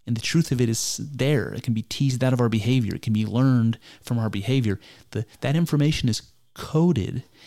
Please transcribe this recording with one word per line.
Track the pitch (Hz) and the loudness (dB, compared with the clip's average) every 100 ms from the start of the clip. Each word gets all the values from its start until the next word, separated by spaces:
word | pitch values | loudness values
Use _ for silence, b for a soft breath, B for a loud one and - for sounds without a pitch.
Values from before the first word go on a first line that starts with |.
| - | -6
And | 113 | -4
the | |
truth | - 165 160 | 0 0 2
of | 127 | 2
it | 117 | 0
is | 113 - - 147 | 0 -4 -6 -8
there. | 131 135 143 69 | -4 0 0 -2
It | - | -4
can | - 110 | -4 -2
be | |
teased | - - 139 123 | -4 -2 -2 0
out | 127 | 0
of | 127 | 2
our | 120 | 2
behavior. | 113 107 131 101 - | 0 2 0 0 -4
It | |
can | - | -2
be | 107 107 | 0 0
learned | 113 135 123 113 113 B B | 2 4 4 2 0 B B
from | - 120 | -6 -2
our | 110 | -2
behavior. | 101 101 135 113 98 B B B | -2 -2 0 0 -2 B B B
The, | 107 - - | -8 -8 -6
that | 127 160 | -2 0
information | 170 147 147 - 123 | 0 2 2 2 0
is | 107 - _ _ | -2 -6 _ _
coded | - - 156 175 131 87 - - B | -16 -4 2 2 2 -2 -6 -10 B